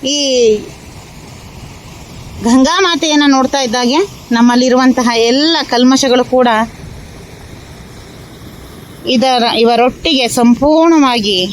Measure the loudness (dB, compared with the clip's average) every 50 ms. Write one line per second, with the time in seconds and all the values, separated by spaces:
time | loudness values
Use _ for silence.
0 | -4 -4 -2 -2 0 0 2 2 4 2 2 0 -2 -10 -18 -20 -20 -20 -20 -20
1 | -20 -20 -20 -20 -20 -20 -20 -20 -20 -20 -20 -18 -18 -18 -20 -20 -20 -20 -20 -20
2 | -20 -18 -18 -18 -18 -16 -14 -6 -2 0 2 4 4 2 2 2 2 0 0 0
3 | 0 0 2 2 4 4 2 2 2 0 0 -2 -2 -2 -2 -2 0 0 0 0
4 | -2 -2 -6 -18 -8 -4 0 2 4 4 4 4 2 2 2 4 4 2 2 2
5 | 0 0 0 2 2 2 2 2 2 0 0 -2 -2 -2 0 2 2 4 4 2
6 | 2 2 2 0 0 0 2 2 2 2 2 0 -2 -4 -6 -16 -18 -18 -18 -18
7 | -18 -18 -20 -20 -20 -20 -20 -20 -20 -20 -20 -20 -20 -20 -20 -20 -20 -20 -20 -20
8 | -20 -20 -20 -20 -20 -20 -20 -20 -20 -20 -20 -20 -20 -20 -20 -20 -20 -20 -20 -14
9 | -6 -2 0 0 2 2 2 0 0 0 0 0 2 2 2 2 2 0 0 -2
10 | -4 -2 0 0 0 0 0 2 4 4 4 4 4 2 4 4 4 4 4 4
11 | 4 2 0 0 -2 -2 -2 -2 -2 -4